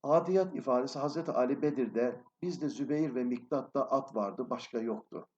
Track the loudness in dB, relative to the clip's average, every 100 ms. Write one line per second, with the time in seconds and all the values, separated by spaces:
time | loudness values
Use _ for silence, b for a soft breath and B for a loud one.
0 | 6 4 6 2 2 -2 2 2 2 -2
1 | -2 -2 0 2 2 2 0 0 0 2
2 | 0 -2 -14 _ -6 -2 -4 -4 -2 0
3 | 0 0 -2 -2 -2 -4 -2 -2 2 0
4 | 0 -2 -2 -4 -4 -6 -4 -4 -2 -4
5 | -6 -12 -12